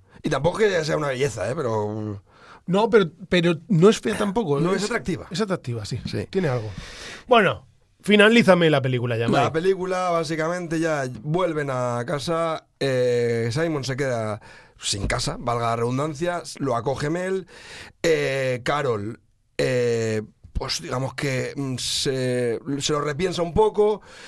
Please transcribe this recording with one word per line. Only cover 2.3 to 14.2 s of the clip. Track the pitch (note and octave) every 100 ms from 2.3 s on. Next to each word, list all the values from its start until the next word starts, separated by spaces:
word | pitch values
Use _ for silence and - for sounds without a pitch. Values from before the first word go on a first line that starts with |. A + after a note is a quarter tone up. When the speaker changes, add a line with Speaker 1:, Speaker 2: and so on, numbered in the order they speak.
| - - - -
Speaker 2:
No, | F#3+ A3+
pero, | G#3 F3+ - F#3+
pero | F3+ E3+ E3 -
no | E3+ F#3+
es | A3
fea | - G#3
tampoco. | G#3 G3 F#3+ C#3
Speaker 1:
No, | E3+
Speaker 2:
Es, | G3
Speaker 1:
es |
atractiva. | G#3 A#3 C#3+ D#3 E2
Speaker 2:
es | E3+
atractiva, | G#3 F3+ - A#2
sí. | G#2 A#2+ -
Speaker 1:
Sí. | A2 -
Speaker 2:
Tiene | G3 E3
algo. | B2+ G#2+ F#2+ - - - - -
Bueno, | A#3+ F3+ A2 - _ _ _
finalízame | - G#3 G#3 A#3 F#3+ F3 E3
la | C#3+
película | C3 B2+ A#2+ A2+
ya, | A#2
Speaker 1:
La | C#3
Speaker 2:
Mike. | D3
Speaker 1:
película, | D3+ F#3 F#3+ F#3 F#3 F#3
básicamente, | E3+ D3+ D#3+ D#3 F3+ F3 D#3+
ya | E3 D3+ C3 B2
vuelven | C#3+ E3+ F3 D3+ C#3
a | B2+ B2 A#2+ A#2+
casa. | D3 - E3 E3 D#3 - -
Eh, | C3+ C3 B2 A#2+ A#2+ A#2 A#2
Simon | A#2 E3 D3+
se | B2+ C3
queda | C#3 A#2